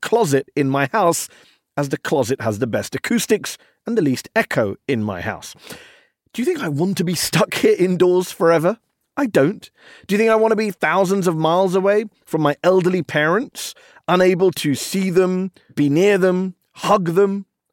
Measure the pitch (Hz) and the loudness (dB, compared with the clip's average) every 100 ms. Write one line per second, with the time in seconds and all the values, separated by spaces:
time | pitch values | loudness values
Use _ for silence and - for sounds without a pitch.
0 | - 233 185 135 - - 135 139 139 - | -2 0 2 0 0 -2 -2 0 0 0
1 | 175 160 - - _ _ _ - 139 151 | 0 0 -4 -14 _ _ _ -6 -4 -4
2 | - 151 113 135 113 104 123 104 101 - | -2 -2 0 -2 -4 -4 -4 -4 -6 -8
3 | - 233 - 208 131 - _ _ - 233 | -4 -2 0 -2 -2 -14 _ _ -6 -2
4 | 147 123 - 220 - 143 104 101 - 123 | 0 -2 -4 -2 -2 0 -2 -4 -4 -4
5 | 107 95 110 85 - - - - - _ | -4 -6 -8 -10 -12 -20 -20 -20 -20 _
6 | _ _ _ - 262 320 190 139 185 190 | _ _ _ -6 -4 -4 -4 -2 -2 -2
7 | 170 170 - 160 220 - 220 208 185 180 | -4 -4 -2 0 0 -2 0 2 2 2
8 | 180 180 185 - 170 170 170 226 _ _ | 2 2 0 0 2 2 2 -2 _ _
9 | _ - 269 165 139 - - _ - - | _ -6 0 2 2 0 -12 _ -20 -18
10 | - 202 226 220 220 214 214 - 156 175 | -6 0 2 4 2 2 -2 -2 0 2
11 | 185 196 180 156 156 175 190 190 190 208 | 2 0 0 0 2 2 2 0 2 0
12 | 220 _ _ 160 147 143 175 185 175 185 | 0 _ _ -2 0 0 2 4 2 0
13 | - 151 156 196 277 - - - _ - | -2 0 2 0 -2 -10 -14 -14 _ -12
14 | - 180 185 180 185 - 147 131 - 190 | -2 2 4 4 2 0 -4 -4 -4 -4
15 | 190 175 185 185 190 - _ - 143 151 | -2 2 2 0 -4 -8 _ -2 0 2
16 | 202 202 185 180 190 - _ - - 208 | 4 4 2 0 -2 -8 _ -8 -2 0
17 | 170 170 202 196 190 _ _ | 0 2 2 0 -10 _ _